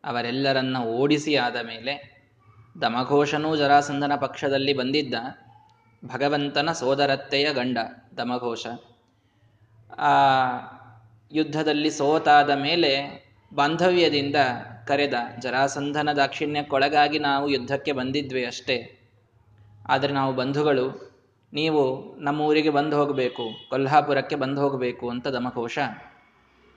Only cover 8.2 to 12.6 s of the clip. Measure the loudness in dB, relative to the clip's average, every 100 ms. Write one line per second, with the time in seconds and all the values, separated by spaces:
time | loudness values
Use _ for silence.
8.2 | -6 -4 -4 -6 -8 -12 -16 _ _ _
9.2 | _ _ _ _ _ _ _ -2 2 4
10.2 | 4 4 0 -4 -10 -20 -20 -20 -20 _
11.2 | _ -2 -2 0 0 0 0 0 2 2
12.2 | 6 6 6 2